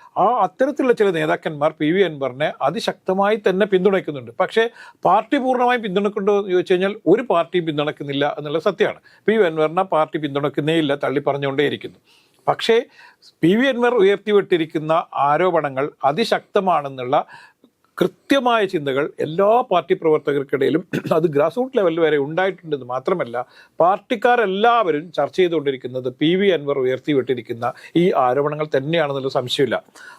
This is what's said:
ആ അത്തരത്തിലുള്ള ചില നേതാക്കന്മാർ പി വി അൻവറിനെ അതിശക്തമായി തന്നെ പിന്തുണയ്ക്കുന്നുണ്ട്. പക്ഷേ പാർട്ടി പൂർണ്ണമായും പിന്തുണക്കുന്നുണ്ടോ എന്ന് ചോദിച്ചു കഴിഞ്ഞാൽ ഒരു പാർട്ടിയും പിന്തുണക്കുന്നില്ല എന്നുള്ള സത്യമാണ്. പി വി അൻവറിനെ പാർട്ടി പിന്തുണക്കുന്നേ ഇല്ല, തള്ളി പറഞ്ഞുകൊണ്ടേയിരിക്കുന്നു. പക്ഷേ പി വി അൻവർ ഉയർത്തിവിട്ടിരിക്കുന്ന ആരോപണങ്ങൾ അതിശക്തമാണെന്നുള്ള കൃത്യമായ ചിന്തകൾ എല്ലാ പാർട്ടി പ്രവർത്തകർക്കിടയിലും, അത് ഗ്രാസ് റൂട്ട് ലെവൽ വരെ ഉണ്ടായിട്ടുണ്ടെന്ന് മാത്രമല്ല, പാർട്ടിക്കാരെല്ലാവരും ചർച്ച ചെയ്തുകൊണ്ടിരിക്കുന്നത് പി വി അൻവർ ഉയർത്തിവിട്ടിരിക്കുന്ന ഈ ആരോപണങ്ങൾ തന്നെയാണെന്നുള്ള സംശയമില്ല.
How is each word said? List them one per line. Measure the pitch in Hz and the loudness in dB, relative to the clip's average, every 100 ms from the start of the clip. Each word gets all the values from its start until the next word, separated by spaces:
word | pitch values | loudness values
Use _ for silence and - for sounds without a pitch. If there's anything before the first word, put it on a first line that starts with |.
| - - | -10 0
ആ | 190 240 | 0 2
അത്തരത്തിലുള്ള | 185 - 262 294 262 233 | 0 0 -2 0 0 2
ചില | 202 165 | 2 0
നേതാക്കന്മാർ | 156 170 - 147 151 156 | 0 -2 -4 -2 -2 0
പി | 151 | 0
വി | 185 180 | 2 0
അൻവറിനെ | 151 131 127 160 - 135 | -2 -6 -4 -6 -2 -4
അതിശക്തമായി | 190 196 - - 190 202 220 208 | -2 -4 -6 -2 0 0 0 0
തന്നെ | 185 208 | 0 2
പിന്തുണയ്ക്കുന്നുണ്ട്. | 185 190 190 156 143 113 - | 2 2 0 -2 -10 -8 -4
പക്ഷേ | 185 220 226 - - - 165 | -2 0 -2 -4 -20 -4 2
പാർട്ടി | 196 214 294 | 2 2 -2
പൂർണ്ണമായും | 254 254 247 247 214 | 0 0 2 0 -2
പിന്തുണക്കുന്നുണ്ടോ | 180 202 208 196 202 | -2 -2 -2 0 0
എന്ന് | 202 | 2
ചോദിച്ചു | 180 175 | 0 2
കഴിഞ്ഞാൽ | 185 190 208 - | 0 0 -2 2
ഒരു | 214 247 | 2 4
പാർട്ടിയും | 175 160 180 165 | 0 0 -2 -2
പിന്തുണക്കുന്നില്ല | 147 147 151 143 139 143 - | -2 -4 -4 -6 -2 -2 -4
എന്നുള്ള | 147 156 208 | -6 -4 -2
സത്യമാണ്. | 175 180 - _ _ - | 0 -2 -2 _ _ 0
പി | 220 | 2
വി | 185 | 2
അൻവറിനെ | 160 156 170 190 | 2 0 0 0
പാർട്ടി | 160 156 165 | 0 0 -2
പിന്തുണക്കുന്നേ | 147 139 143 - 147 165 | -4 -2 -4 -2 0 0
ഇല്ല, | 151 139 | 0 -2
തള്ളി | 131 135 147 | -2 -2 -2
പറഞ്ഞുകൊണ്ടേയിരിക്കുന്നു. | 139 139 135 143 113 92 - _ _ _ _ - | -2 -2 0 -2 -2 -10 -18 _ _ _ _ -4
പക്ഷേ | 147 - 226 269 _ - _ - _ | -2 2 0 0 _ -20 _ -20 _
പി | 156 208 | 2 2
വി | 269 | 2
അൻവർ | 240 240 240 | 2 2 4
ഉയർത്തിവിട്ടിരിക്കുന്ന | 190 196 214 208 - 175 160 165 151 160 - - 139 | 4 2 2 0 2 0 -2 -4 -2 -2 -2 -2 0
ആരോപണങ്ങൾ | 151 185 170 147 131 147 - 135 | 2 2 0 -2 -4 -6 -2 -2
അതിശക്തമാണെന്നുള്ള | 156 226 185 - 208 190 160 143 131 123 147 - - - _ _ _ _ - | 0 0 -2 -2 -2 0 0 -2 -8 -2 -2 -2 -10 -20 _ _ _ _ -2
കൃത്യമായ | 175 - - 277 247 233 190 | -2 -2 0 0 2 2 0
ചിന്തകൾ | 190 139 135 147 - | -2 -2 -2 -2 -4
എല്ലാ | 147 165 202 233 247 | -6 0 2 2 2
പാർട്ടി | 180 165 185 | 0 0 0
പ്രവർത്തകർക്കിടയിലും, | 170 151 151 143 139 131 139 156 - - - 175 | 2 0 0 -2 -2 0 2 0 -2 -6 0 0
അത് | 170 | 2
ഗ്രാസ് | 143 156 247 | 2 0 0
റൂട്ട് | 262 247 | -2 0
ലെവൽ | 185 165 | 0 2
വരെ | 160 147 139 | 2 2 -2
ഉണ്ടായിട്ടുണ്ടെന്ന് | 165 190 185 160 143 123 | -2 -2 -4 -8 -8 -6
മാത്രമല്ല, | 127 160 185 123 117 123 _ - - | -8 -6 -6 -6 -8 -10 _ -10 0
പാർട്ടിക്കാരെല്ലാവരും | 170 202 - 233 247 247 208 190 233 233 190 147 175 156 | 2 0 -2 -2 2 2 0 2 2 2 0 -2 -4 -4
ചർച്ച | 143 - | -4 0
ചെയ്തുകൊണ്ടിരിക്കുന്നത് | 180 160 139 131 127 127 127 120 | 0 0 -4 -6 -6 -8 -8 -2
പി | 151 185 | 0 2
വി | 202 165 | 2 0
അൻവർ | 143 143 | -2 -2
ഉയർത്തിവിട്ടിരിക്കുന്ന | 127 127 - 143 120 123 - 117 120 - - 170 | -2 -2 -2 -2 0 -4 -6 -8 -8 -8 -4 0
ഈ | 180 170 127 | 2 2 2
ആരോപണങ്ങൾ | 131 147 151 151 135 | 2 -2 -4 -2 -2
തന്നെയാണെന്നുള്ള | 139 170 147 139 131 143 | 0 -2 -2 -2 -4 -4
സംശയമില്ല. | 123 - 127 95 - - - | -4 0 0 -2 -6 -20 -20